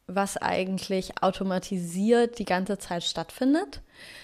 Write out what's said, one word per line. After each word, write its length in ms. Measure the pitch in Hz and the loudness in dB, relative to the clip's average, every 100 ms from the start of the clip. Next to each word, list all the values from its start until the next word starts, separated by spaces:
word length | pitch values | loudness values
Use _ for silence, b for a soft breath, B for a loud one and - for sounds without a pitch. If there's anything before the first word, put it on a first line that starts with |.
| - | -4
was 300 | 180 196 - | 0 0 0
eigentlich 840 | - 180 185 190 - 190 185 - | 0 0 0 -2 0 -2 -2 0
automatisiert 1160 | 185 190 190 185 - 190 175 175 208 233 233 240 | 0 2 0 -2 -2 -4 -2 0 4 6 4 0
die 60 | |
ganze 340 | 202 185 185 196 | -2 0 0 -4
Zeit 240 | - 175 | -4 -4
stattfindet. 800 | - - 160 - 254 302 381 - B B B B | -4 -4 -6 0 2 4 2 -8 B B B B